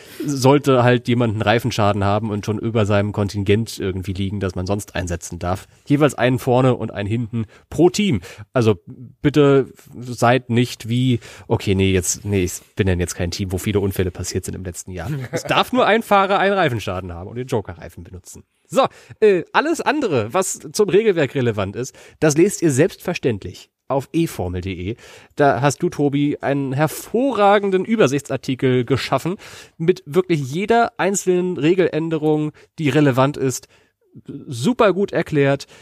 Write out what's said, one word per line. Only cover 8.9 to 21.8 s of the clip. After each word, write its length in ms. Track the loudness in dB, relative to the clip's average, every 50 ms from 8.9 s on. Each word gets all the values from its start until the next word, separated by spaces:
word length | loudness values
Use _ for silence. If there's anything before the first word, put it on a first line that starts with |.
| -20 -20 -20 -20 -20 _ -2
bitte 500 | 0 2 4 4 6 6 4 2 0 -6 -18 -20 -20 -18 -16
seid 520 | -12 -12 -4 0 2 2 2 2 0 0
nicht 400 | 0 2 2 0 -2 -10 -6 -4
wie, 300 | -2 0 2 2 0 0 -2 -8 -20 -20 -6 _
okay, 260 | -4 -2 0 0 0
nee, 160 | 2 2 2
jetzt, 360 | 2 2 0 0 -6 -6 -4
nee, 180 | -2 0 0 0
ich 160 | -2 -4 -8 -14 _ _
bin 120 | -2 0
denn 140 | 0 0 0
jetzt 140 | -2 -4 -4
kein 160 | -6 -6 -6
Team, 200 | -4 -6 -6 -4
wo 60 | -4
viele 240 | -4 -4 0 0 0
Unfälle 300 | 0 0 -2 -2 -4 -4
passiert 340 | -4 -6 -10 -6 -6 -6 -8
sind 80 | -8 -12
im 120 | -10 -10
letzten 260 | -12 -12 -12 -14 -14
Jahr. 200 | -12 -10 -8 -8 -8 -8 -8 -8 -10
Es 120 | -10 -4
darf 280 | -2 0 0 0 0 2
nur 140 | 0 2
ein 160 | 4 2 0 2
Fahrer 360 | 2 2 2 4 2 2 2
einen 140 | 2 2 2
Reifenschaden 600 | 2 0 0 0 -2 -4 -4 -6 -6 -6 -8 -10
haben 160 | -12 -12 -12
und 60 | -10
den 100 | -12 -8
Joker-Reifen 580 | -4 -4 -4 -4 -4 -12 -14 -16 -18 -16 -18 -18
benutzen. 400 | -18 -18 -20 -20 -20 -20 -20 -20 _ _ _ _ _
So, 160 | 0 0 0 0 -2 -10 -20 -20 -6 _
äh, 240 | 2 4 4 2 -2 0 _
alles 280 | 0 0 2 -2 -2
andere, 540 | -2 -2 -2 -2 -2 0 0 -2 -2 0 -2
was 240 | -2 -2 -2 -6 -10 -14 -12 -2
zum 160 | -2 0 4
Regelwerk 480 | 4 4 4 4 2 2 0 0 0
relevant 400 | 0 0 0 0 -2 -4 -4 -4
ist, 180 | -8